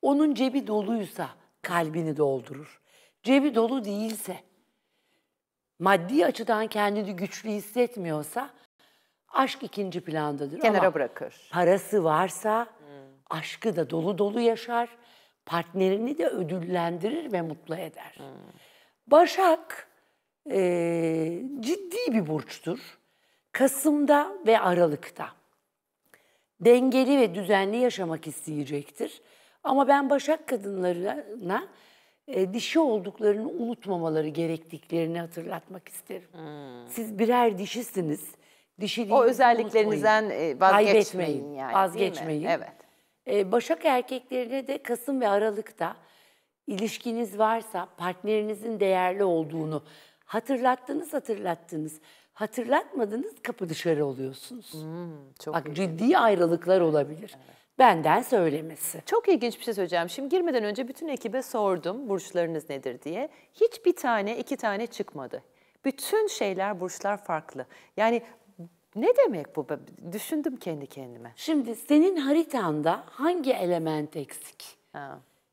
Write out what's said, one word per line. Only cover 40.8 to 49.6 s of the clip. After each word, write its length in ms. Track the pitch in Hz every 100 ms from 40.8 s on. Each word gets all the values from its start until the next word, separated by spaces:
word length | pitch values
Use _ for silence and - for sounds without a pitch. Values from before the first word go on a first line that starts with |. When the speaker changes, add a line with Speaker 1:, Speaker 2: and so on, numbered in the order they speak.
| 208 202
Speaker 1:
Kaybetmeyin, 500 | 196 185 165 143 143
Speaker 2:
yani, 200 | 143 135
Speaker 1:
vazgeçmeyin. 720 | 190 190 175 190 165 160 151 147
Speaker 2:
değil 120 | 165
mi? 60 | -
Evet. 160 | - _ _ _ _ - 202 190
Speaker 1:
E, 40 |
Başak 340 | 233 - 330 320
erkeklerine 840 | 254 247 262 - 254 240 269 247
de 160 | 277
Kasım 380 | - 240 - 269
ve 60 | 226
Aralık'ta 680 | 202 220 208 214 - 175 - _ _ _ _ _ _ -
ilişkiniz 720 | 196 214 - 247 226 233 202
varsa 480 | 214 226 220 185 185 -
partnerinizin 840 | 175 180 202 214 208 208 226 220
değerli 440 | 196 185 185 196
olduğunu 600 | 196 165 156 165